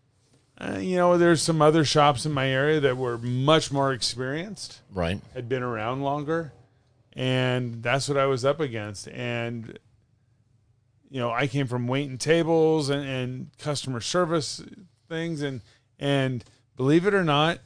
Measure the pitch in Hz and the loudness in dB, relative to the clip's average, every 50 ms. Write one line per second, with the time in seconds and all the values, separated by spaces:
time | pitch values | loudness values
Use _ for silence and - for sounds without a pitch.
0 | _ _ _ _ _ _ _ _ _ _ _ - - - 202 196 196 185 180 180 | _ _ _ _ _ _ _ _ _ _ _ -12 -10 -8 -6 -6 -4 -2 2 4
1 | 180 180 175 175 170 170 170 147 - - 165 160 151 156 156 165 151 - - 156 | 4 6 6 6 8 6 6 4 4 2 4 6 6 6 6 6 4 4 4 4
2 | 147 147 147 120 - 156 151 135 131 135 131 131 139 151 156 156 139 135 127 127 | 6 6 4 2 -2 -4 -2 0 0 0 0 2 2 2 2 4 2 2 2 2
3 | 127 123 120 117 117 123 123 127 135 147 160 160 151 - 143 143 139 135 131 113 | -2 -4 -4 -4 -4 -4 -2 0 4 4 4 4 4 0 -2 0 0 0 0 -2
4 | - - 110 120 127 131 139 156 175 220 196 - - - - - _ - 98 95 | -4 -6 -6 -6 -6 -6 -6 -6 -8 -10 -12 -14 -16 -18 -18 -20 _ -10 -6 -4
5 | 87 82 95 - - - - 127 123 113 131 127 123 123 117 110 107 117 127 135 | -2 -2 -2 -4 -8 -12 -12 -10 -6 -4 -4 -4 -2 -4 -4 -4 -4 -4 -4 -2
6 | 139 139 143 147 147 143 165 165 165 135 - - - _ _ _ _ _ _ _ | -2 -2 -2 -4 -4 -4 -4 -4 -4 -8 -12 -20 -20 _ _ _ _ _ _ _
7 | _ _ - 127 127 127 127 127 127 127 123 127 127 120 117 117 113 120 127 139 | _ _ -8 -4 -2 0 0 2 2 0 0 -2 -2 -4 -8 -6 -2 0 0 0
8 | 131 - 147 139 135 139 135 123 117 139 147 160 160 135 113 113 104 104 104 95 | 0 0 0 2 2 2 0 0 0 0 0 0 -2 -6 -6 -8 -8 -8 -10 -12
9 | - - - 127 123 120 120 120 117 117 120 117 110 - - - _ _ _ _ | -14 -14 -12 -8 -6 -6 -4 -4 -4 -6 -6 -8 -10 -14 -16 -20 _ _ _ _
10 | _ _ _ _ _ _ _ _ _ _ _ _ _ _ _ _ _ _ _ _ | _ _ _ _ _ _ _ _ _ _ _ _ _ _ _ _ _ _ _ _
11 | _ - 143 131 120 117 113 120 139 139 - 143 139 117 123 123 120 123 127 139 | _ -12 -8 -6 -4 -4 -2 -2 -2 -2 -2 -2 -4 -2 -4 -4 -2 -2 -2 -4
12 | 147 139 131 120 - 143 160 170 165 156 165 160 160 160 160 160 147 131 143 143 | -4 -6 -8 -6 0 2 2 2 4 2 4 4 4 4 4 2 0 -2 -2 -4
13 | 143 135 135 127 127 123 127 127 185 - _ - - 151 143 - - 131 131 117 | -4 -4 -4 -4 -4 -4 -6 -8 -12 -14 _ -12 -8 -6 -6 -6 -6 -6 -6 -6
14 | - - - 180 180 156 165 165 131 - - - - - - - 190 - _ _ | -6 -2 0 0 0 2 0 -2 -2 -4 -8 -12 -14 -16 -18 -20 -20 -20 _ _
15 | _ - 165 160 165 170 165 143 147 143 135 120 - _ _ _ _ _ _ - | _ -10 -8 -6 -6 -6 -6 -4 -4 -6 -6 -8 -12 _ _ _ _ _ _ -6
16 | 139 139 139 139 131 131 127 120 - - _ _ _ _ _ - 127 135 151 170 | -2 0 2 2 2 0 -2 -4 -8 -12 _ _ _ _ _ -2 2 4 4 4
17 | 175 208 196 196 180 156 143 143 151 165 170 - - | 4 4 2 2 2 4 4 4 4 2 0 -2 -8